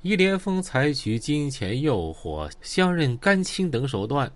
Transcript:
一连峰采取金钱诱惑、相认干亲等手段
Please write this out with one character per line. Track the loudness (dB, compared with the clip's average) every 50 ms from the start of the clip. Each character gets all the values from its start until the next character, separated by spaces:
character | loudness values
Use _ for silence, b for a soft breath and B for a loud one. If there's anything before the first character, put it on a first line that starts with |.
| 0
一 | 0 2
连 | 4 4 4 2
峰 | 0 0 0 -2 -2
采 | -2 0 2 2 2 2 0
取 | 0 -2 -2 -2
金 | -2 0 -2 0 0 0 -2
钱 | -4 -4 -4 -2 -2 0
诱 | 2 2 2 2 0 -4 -6
惑、 | -8 -8 -8 -6 -6 -6 -8 -10 -14
相 | -14 -4 2 2 4 4 4
认 | 2 2 0 0
干 | 0 2 2 2 2 0
亲 | -2 -2 -2 -2 0
等 | 0 -2 -2
手 | -2 -2 -2 -2
段 | 0 0 -2 -2 -2 -6